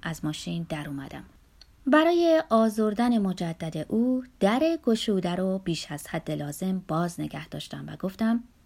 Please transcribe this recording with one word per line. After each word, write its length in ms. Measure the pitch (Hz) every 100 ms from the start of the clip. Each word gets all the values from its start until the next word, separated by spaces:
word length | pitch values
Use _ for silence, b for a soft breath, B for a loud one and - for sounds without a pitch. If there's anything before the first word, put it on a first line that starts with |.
از 240 | 170 160 151
ماشین 400 | 156 175 170 165
در 180 | 151 147
اومدم. 360 | 139 139 - 185 - _ _ - _ 269
برای 560 | 302 330 349 339 320 -
آزردن 680 | 226 226 214 214 208 240 233
مجدد 680 | 196 185 170 165 165 156 -
او 360 | 220 247 254 - -
در 380 | 196 240 320 330
گشوده 520 | - 226 - 196 175 180
رو 220 | 190 190
بیش 340 | 185 160 -
از 160 | 147 -
حد 240 | 160 -
لازم 520 | 151 147 147 190 190 -
باز 320 | 160 175 170
نگه 280 | 151 147 156
داشتم 360 | 151 - 143 147
و 80 | 151
گفتم: 480 | 190 - 226 233 - _